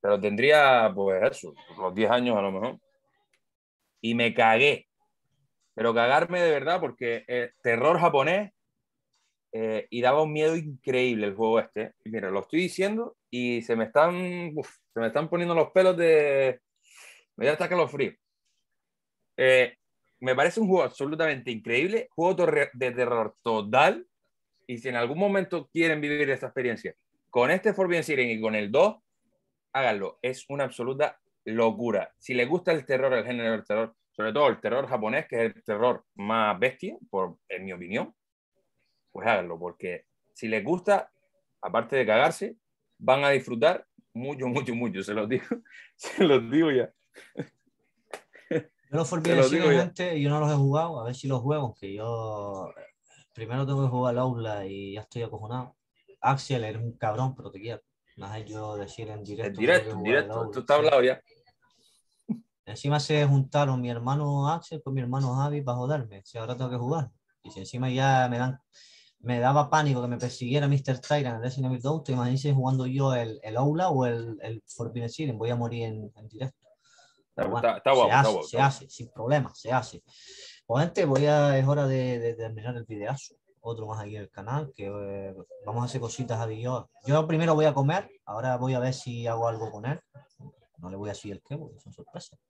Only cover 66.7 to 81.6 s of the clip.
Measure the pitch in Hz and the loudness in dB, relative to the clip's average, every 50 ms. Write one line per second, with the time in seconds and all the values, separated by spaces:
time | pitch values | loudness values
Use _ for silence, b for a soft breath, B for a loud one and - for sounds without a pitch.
66.7 | 123 123 120 123 151 165 139 - _ _ _ _ _ _ _ - - 92 95 - | -4 -4 -2 -2 -2 -2 -2 -6 _ _ _ _ _ _ _ -18 -16 -14 -14 -10
67.7 | - 123 127 127 123 131 135 135 135 131 127 123 120 120 123 131 135 - _ _ | -8 -4 -4 -2 0 2 2 4 4 4 2 2 0 -2 -2 -4 -4 -8 _ _
68.7 | b b b b b b b b b b - 117 123 120 120 127 139 151 143 139 | b b b b b b b b b b -6 -4 -2 2 2 4 4 4 2 4
69.7 | - 156 151 147 135 123 123 120 120 117 123 123 - - 127 120 127 147 143 139 | 2 2 2 2 0 0 0 -4 -4 -4 -6 -8 -8 -6 -6 -2 0 0 2 2
70.7 | 143 135 - - 131 123 - - 147 147 139 123 117 110 113 127 131 135 131 127 | 2 2 2 0 -4 -4 0 -2 0 0 0 -2 -4 -4 -6 -6 -4 -2 -2 -2
71.7 | 127 123 120 135 151 160 147 - 131 123 120 123 127 135 135 147 139 135 127 131 | -2 -2 -2 -2 -4 -2 -2 -4 -2 0 0 0 0 0 0 2 2 2 2 2
72.7 | 131 131 127 127 127 139 139 135 131 123 117 113 110 - - 107 110 117 135 147 | 0 0 0 -2 -2 0 0 2 2 0 -2 -4 -8 -10 -10 -6 -2 0 0 0
73.7 | 151 165 185 185 156 131 127 123 120 117 117 117 113 98 - 113 113 113 _ _ | 0 0 0 0 2 2 2 0 0 -2 -6 -8 -10 -10 -10 -10 -10 -12 _ _
74.7 | - - 117 113 107 120 117 117 - - 160 139 120 107 113 117 123 120 120 117 | -12 -10 -10 -8 -8 -8 -8 -8 -8 -6 -6 -6 -4 -4 -4 -4 -2 -2 -4 -4
75.7 | 117 117 113 113 110 107 107 104 _ - 110 110 107 110 135 131 _ _ _ _ | -6 -6 -8 -8 -8 -10 -12 -14 _ -20 -20 -20 -12 -10 -10 -10 _ _ _ _
76.7 | _ _ b b b b b b b b b _ _ - 117 101 - 117 117 117 | _ _ b b b b b b b b b _ _ -6 -4 -2 -2 0 0 0
77.7 | 110 - - 135 135 131 120 95 113 131 139 110 107 90 76 - - 120 135 139 | 0 0 2 4 6 6 6 6 6 6 6 4 2 0 -4 -4 0 2 2 2
78.7 | 135 - 135 - - - 123 - _ - - 120 143 147 127 101 - - - 113 | 2 -2 -14 -18 -16 -16 -16 -16 _ -10 -2 0 0 0 0 -2 -10 -14 -6 -2
79.7 | 123 127 117 - - 110 _ B B B B B B B B B B B B _ | -2 -2 -2 -4 -16 -20 _ B B B B B B B B B B B B _
80.7 | 113 131 156 170 - - 185 147 135 135 143 147 147 147 143 143 139 135 | 0 0 0 0 0 0 0 2 2 2 4 4 4 4 4 4 4 4